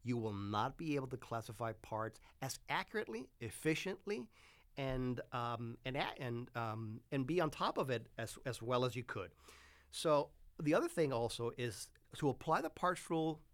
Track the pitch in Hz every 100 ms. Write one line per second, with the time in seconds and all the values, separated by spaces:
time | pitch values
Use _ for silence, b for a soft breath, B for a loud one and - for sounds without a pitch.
0 | 117 120 110 101 101 104 127 139 165 143
1 | 131 127 - 117 110 110 113 110 - 110
2 | 110 - B B 135 - - 151 190 214
3 | 233 226 262 _ 113 - 156 156 185 -
4 | - 220 233 B B B B - 135 131
5 | 127 123 - 123 120 117 117 117 131 135
6 | 180 - 127 117 123 120 113 110 110 113
7 | - 139 131 175 156 - 190 - 139 117
8 | - - 113 - 135 113 117 127 127 120
9 | 117 110 90 - B B B B B -
10 | 165 147 - - - - 151 170 339 -
11 | 151 120 117 - 117 - 120 104 - -
12 | - - 147 123 - 165 311 - 180 175
13 | - 165 160 156 -